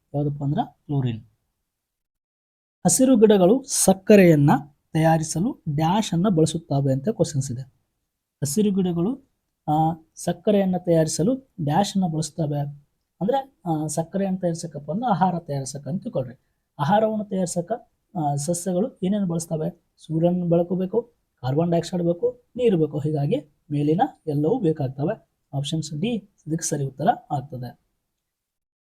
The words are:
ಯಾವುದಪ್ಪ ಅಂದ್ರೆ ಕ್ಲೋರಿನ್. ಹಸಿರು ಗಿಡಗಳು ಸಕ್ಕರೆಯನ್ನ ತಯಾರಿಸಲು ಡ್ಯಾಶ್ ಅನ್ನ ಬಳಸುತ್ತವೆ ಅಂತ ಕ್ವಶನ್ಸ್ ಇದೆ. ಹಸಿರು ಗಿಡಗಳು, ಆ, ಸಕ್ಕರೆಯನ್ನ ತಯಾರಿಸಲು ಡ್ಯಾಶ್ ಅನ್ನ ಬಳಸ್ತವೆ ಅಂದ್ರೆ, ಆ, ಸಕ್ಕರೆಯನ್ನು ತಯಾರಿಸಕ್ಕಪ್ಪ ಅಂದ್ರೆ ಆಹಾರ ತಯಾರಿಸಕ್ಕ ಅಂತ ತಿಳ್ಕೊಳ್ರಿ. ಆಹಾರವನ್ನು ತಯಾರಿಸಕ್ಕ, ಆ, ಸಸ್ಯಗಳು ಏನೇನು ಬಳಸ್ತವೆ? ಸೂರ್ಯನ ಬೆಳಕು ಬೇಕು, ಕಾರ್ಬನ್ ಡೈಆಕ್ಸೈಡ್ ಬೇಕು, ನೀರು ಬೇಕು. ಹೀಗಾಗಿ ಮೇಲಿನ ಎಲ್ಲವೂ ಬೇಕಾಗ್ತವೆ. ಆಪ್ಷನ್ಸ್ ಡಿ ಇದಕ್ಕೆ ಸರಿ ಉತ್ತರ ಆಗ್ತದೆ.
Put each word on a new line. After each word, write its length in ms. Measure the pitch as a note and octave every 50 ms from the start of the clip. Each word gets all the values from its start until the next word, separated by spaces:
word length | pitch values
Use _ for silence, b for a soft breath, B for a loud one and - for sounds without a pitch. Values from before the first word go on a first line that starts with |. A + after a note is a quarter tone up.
| _ _ -
ಯಾವುದಪ್ಪ 280 | C#3+ D3 D3 C#3+ C#3+ -
ಅಂದ್ರೆ 360 | C#3 D3+ G#3 B3 - - _ _
ಕ್ಲೋರಿನ್. 360 | - D3 C#3 B2+ A#2+ A2 G#2+ - _ _ _ _ _ _ _ _ _ _ _ _ _ _ _ _ _ _ _ _ _ _ _ _ _ _ _ _ _ _ _ -
ಹಸಿರು 300 | F3 - - C4 C4+ C4
ಗಿಡಗಳು 460 | G#3 A3 G#3 G#3+ G3 F3+ F3 A#3+ C4+ C4+
ಸಕ್ಕರೆಯನ್ನ 880 | - - - - F#3+ F#3+ F#3+ - - G#3+ G3 F#3 E3+ D#3+ D3 C#3+ C#3+ A3 C4+ - - _ _ _ _ -
ತಯಾರಿಸಲು 680 | D#3+ D#3+ D#3+ D#3+ D#3+ D#3 - - D#3+ F#3+ B3+ E4 - - D#3+
ಡ್ಯಾಶ್ 460 | C#3+ D3+ D#3+ E3 F#3 A3 G#3 - F3
ಅನ್ನ 140 | E3 F3+ A3+
ಬಳಸುತ್ತವೆ 640 | F#3 D#3+ D#3 D#3+ - E3 - - C#3+ C#3 C#3 C#3 C3
ಅಂತ 160 | C3+ C#3 A3
ಕ್ವಶನ್ಸ್ 440 | A3+ - E3+ D#3+ - C3+ - - A#2
ಇದೆ. 80 | B2 C3+ - _ _ _ _ _ _ _ _ _ _ _ _ _ _ C#3+
ಹಸಿರು 280 | C3+ - G#3+ G#3 G#3
ಗಿಡಗಳು, 600 | F#3+ G3 F#3 F3+ E3+ E3+ E3+ G#3+ C#4 - _ _ _ _ _ _ _ _ _ D#3
ಆ, 40 | D3+ D#3 D#3+ D#3+ E3 - - _ _
ಸಕ್ಕರೆಯನ್ನ 640 | - - F3 F3 E3+ - G#3+ G#3 G3 G3 F#3 F3+
ತಯಾರಿಸಲು 580 | F3+ - F3 E3 D#3+ D#3+ D#3 - - D#3 A3 C4 C4 - _ _ -
ಡ್ಯಾಶ್ 360 | D3+ C#3+ D3 F#3 G3+ G3+ -
ಅನ್ನ 180 | G3 F#3 E3+ D#3
ಬಳಸ್ತವೆ 440 | D#3 D#3+ - - - D#3 D3 D3 C#3+ C#3+ C#3+ - - _ _ _ _ _ _ _ -
ಅಂದ್ರೆ, 340 | F3 G#3+ C4+ C4+ C4+ - _ _ -
ಆ, 200 | F3 D#3+ D3+ D#3
ಸಕ್ಕರೆಯನ್ನು 540 | D3+ - E3 D#3+ E3 - F#3+ G3 F#3+ F#3 F#3
ತಯಾರಿಸಕ್ಕಪ್ಪ 500 | - F3 E3 E3 - - - D3 - D3+
ಅಂದ್ರೆ 200 | D#3 G#3+ C4 A#3+
ಆಹಾರ 280 | G3 D3+ F#3 F#3 F3 E3+
ತಯಾರಿಸಕ್ಕ 500 | - - C#3+ C#3 C3+ - - C#3+ C#3 C3
ಅಂತ 140 | E3+ G3 -
ತಿಳ್ಕೊಳ್ರಿ. 380 | A#3 - D3+ B2+ A#2+ A#2 - _ _ _ _ _ _ _ -
ಆಹಾರವನ್ನು 460 | C#3+ C#3+ G3+ G#3+ A3 A3 A3 G#3+ G3+
ತಯಾರಿಸಕ್ಕ, 480 | G#3 G3 F#3+ F#3 F3 - F3 E3+ - A#3 A#3+ - _ _ _ _ _ - F3
ಆ, 160 | D3+ C#3+ C#3+
ಸಸ್ಯಗಳು 640 | C#3+ - E3+ F3 F3 - F#3+ F3+ F3 A3+ C4 - _ -
ಏನೇನು 240 | F#3 G#3+ G#3 G3
ಬಳಸ್ತವೆ? 560 | F3 E3 E3+ D#3+ - D#3+ D#3 D#3 E3+ - _ _ _ _
ಸೂರ್ಯನ 480 | _ - - D#3 D#3+ E3 F3 F3+ F3+ F3
ಬೆಳಕು 320 | E3+ E3+ E3+ E3+ E3+ F#3+
ಬೇಕು, 260 | F3 F#3 F#3 - A3+ A#3 - _ _ _ _ _ _
ಕಾರ್ಬನ್ 300 | B2+ B2+ C3+ D#3+ E3+ F3
ಡೈಆಕ್ಸೈಡ್ 320 | E3+ E3+ E3 - F#3 F3 E3+
ಬೇಕು, 400 | E3+ E3+ E3+ - - - - _ _ -
ನೀರು 220 | A#3+ B3 A3+ F#3+ D#3+
ಬೇಕು. 200 | D#3 D3+ - D3
ಹೀಗಾಗಿ 380 | C#3+ D#3 D3+ C#3+ C#3+ D3+ A3+ D4 - _ _ _ _ -
ಮೇಲಿನ 300 | D3 C#3+ D3+ D3 D#3 F#3+ C#4 D4 - _ _
ಎಲ್ಲವೂ 340 | D#3+ C#3+ D3 D3 D#3+ A3+ C4+
ಬೇಕಾಗ್ತವೆ. 680 | G3+ D#3+ D#3 - C#3 B2+ C3 - C#3 F3+ A3 - _ _ _ _ _ _ -
ಆಪ್ಷನ್ಸ್ 400 | C#3 C#3+ - E3 D#3+ D#3 - D#3
ಡಿ 160 | D3 F3 A#3+ A#3+ G3+ - - _ _ - D#3
ಇದಕ್ಕೆ 160 | D#3+ E3 -
ಸರಿ 220 | - D#3+ D3 C#3
ಉತ್ತರ 220 | C3+ - - D3 G#3+ - - - -
ಆಗ್ತದೆ. 480 | D3+ C#3 B2+ - B2+ B2 B2+ A#2+ - _ _ _ _ _ _ _ _ _ _ _ _ _ _ _ _ _ _ _ _ _ _ _ _